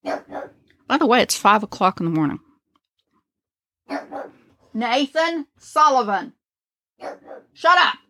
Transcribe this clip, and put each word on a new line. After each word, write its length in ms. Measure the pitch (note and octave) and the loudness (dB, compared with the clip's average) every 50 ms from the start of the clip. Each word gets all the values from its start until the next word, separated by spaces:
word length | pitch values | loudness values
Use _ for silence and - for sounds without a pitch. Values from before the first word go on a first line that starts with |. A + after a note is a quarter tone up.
| _ | _
by 920 | - - - - - - - - - _ _ _ _ _ _ _ - B3 | -8 -10 -10 -10 -14 -14 -14 -14 -14 _ _ _ _ _ _ _ -2 0
the 100 | D4+ D#4+ | 0 2
way, 140 | B3 A#3 B3 | 2 2 2
it's 140 | - - - | 2 0 -4
five 280 | - - G3+ G#3 G#3+ G#3+ | 0 2 2 2 2 0
o'clock 360 | - - - G3 F#3 F#3 - | -6 -6 -2 -2 -2 -2 -2
in 60 | F3 | -4
the 60 | E3 | -2
morning. 280 | E3 D#3+ D#3 C#3+ - - _ _ _ _ _ _ _ _ _ _ _ _ _ _ _ _ _ _ _ _ _ _ _ _ _ _ _ _ _ _ C#4 - - - - - - - _ _ _ _ _ _ _ _ _ | 0 0 0 0 -2 -6 _ _ _ _ _ _ _ _ _ _ _ _ _ _ _ _ _ _ _ _ _ _ _ _ _ _ _ _ _ _ -10 -10 -10 -10 -14 -14 -14 -14 _ _ _ _ _ _ _ _ _
Nathan 760 | G#3+ A#3+ A#3 A#3+ C4+ D4 C4+ _ D#4 D#4+ E4+ E4+ E4 C#4+ _ _ | -6 -2 0 0 0 0 -2 _ -2 -2 0 -2 -6 -8 _ _
Sullivan, 760 | _ - - - D#4 D4+ D4+ C4+ C4 A#3 G3+ G3+ F#3 F3+ - _ _ _ _ _ _ _ _ _ _ _ _ _ _ - - - - _ - - - _ _ _ | _ -20 -6 2 4 4 6 4 4 2 0 -2 -4 -4 -8 _ _ _ _ _ _ _ _ _ _ _ _ _ _ -16 -16 -16 -16 _ -20 -20 -20 _ _ _
shut 240 | - - D#4+ F4+ | 0 2 4 6
up. 200 | F4+ F4 - - - _ | 6 4 2 0 -6 _